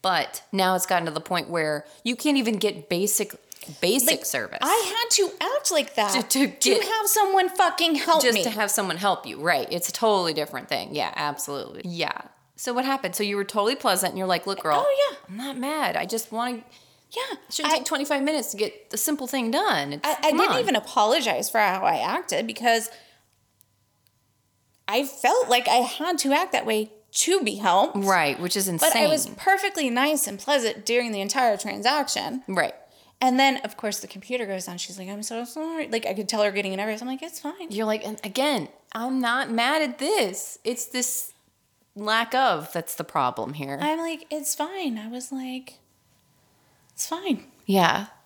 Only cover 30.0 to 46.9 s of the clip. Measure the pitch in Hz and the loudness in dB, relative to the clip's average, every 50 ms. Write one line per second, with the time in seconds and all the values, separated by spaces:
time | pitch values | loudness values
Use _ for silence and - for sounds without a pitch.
30 | 269 302 311 285 - 208 202 196 - - 294 277 233 220 - - 202 - 233 247 | 2 2 2 0 -2 -4 -6 -8 0 2 2 2 2 0 -4 -4 -4 0 0 0
31 | 240 233 214 196 196 196 - 269 254 233 208 196 - 214 208 208 202 240 285 302 | 0 0 -4 -4 -4 -2 0 2 4 4 2 0 -2 -8 -8 0 0 2 2 2
32 | 277 269 - - - - 240 262 254 - 190 180 147 - - - - _ _ _ | 0 -2 -2 -4 -4 -4 -6 -8 -8 -4 0 0 0 0 -2 -10 -20 _ _ _
33 | _ _ _ _ 254 262 247 262 269 269 262 - - 208 - - - 214 202 - | _ _ _ _ 2 4 4 6 4 4 4 0 -4 -8 -10 -6 -6 -4 -4 -4
34 | - 190 - 190 190 - 247 247 226 196 196 185 185 185 180 175 - - 180 196 | -8 -12 -16 -18 -10 -6 -6 -6 -4 -4 -6 -6 -6 -8 -8 -10 -10 -10 -10 -12
35 | 185 185 202 208 214 - 233 226 240 240 - 311 311 320 330 320 294 - 226 226 | -10 -10 -10 -10 -8 -8 -8 -8 -8 -8 -8 -8 -8 -6 -6 -6 -6 -2 -4 -4
36 | 226 - 196 196 208 - - 214 208 208 190 202 202 190 190 190 202 220 214 214 | -2 -2 -4 -4 -4 -2 2 2 2 2 2 0 -2 -2 -2 -2 -4 -4 -4 -6
37 | 240 254 262 269 311 339 330 - - 285 339 392 359 - 208 202 226 214 214 214 | -6 -8 -8 -8 -10 -12 -14 -10 -10 -10 -10 -10 -12 -8 -4 -2 0 0 0 -2
38 | - 208 214 - - 208 190 254 269 302 285 214 151 - - - _ _ - 220 | -2 -8 -10 -8 -10 -6 -2 0 0 2 2 0 -2 -6 -12 -20 _ _ -10 -6
39 | 233 254 262 262 247 233 240 262 262 240 226 226 233 254 294 311 311 269 247 - | -4 -2 -2 0 0 0 0 0 0 -2 0 0 2 2 2 2 0 -2 -2 -4
40 | 262 320 440 403 254 190 185 - - - - - _ 220 240 240 - - - 254 | -2 0 2 2 2 0 -2 -6 -10 -12 -14 -8 _ -6 -4 -4 -6 -6 -4 -2
41 | 240 214 - - - - - _ _ _ _ _ _ _ _ _ _ _ _ 202 | -2 -2 -2 -4 -6 -8 -14 _ _ _ _ _ _ _ _ _ _ _ _ -6
42 | 208 208 220 226 233 233 - 254 269 240 185 151 151 - - 170 160 - - - | -2 2 2 2 2 2 2 2 4 4 2 0 -2 -4 -6 -6 -6 -6 -8 -8
43 | 165 - - 156 135 123 123 - 110 - 143 151 139 135 139 139 - 302 311 330 | -8 -2 0 2 2 2 0 -2 -6 -6 -6 -8 -8 -8 -6 -4 -2 -2 -2 -2
44 | 330 330 330 302 - _ 302 302 277 - - - 294 330 381 392 359 285 226 214 | -2 -6 -6 -8 -8 _ -8 -6 -4 -4 -4 -4 -4 -6 -4 -4 -4 -4 -4 -4
45 | 214 220 240 254 254 - 269 262 254 254 254 262 254 - - _ _ _ _ _ | -8 -10 -10 -10 -10 -8 -8 -8 -8 -6 -8 -10 -10 -14 -20 _ _ _ _ _
46 | _ _ _ _ _ _ _ _ _ _ _ _ _ _ _ _ _ _ | _ _ _ _ _ _ _ _ _ _ _ _ _ _ _ _ _ _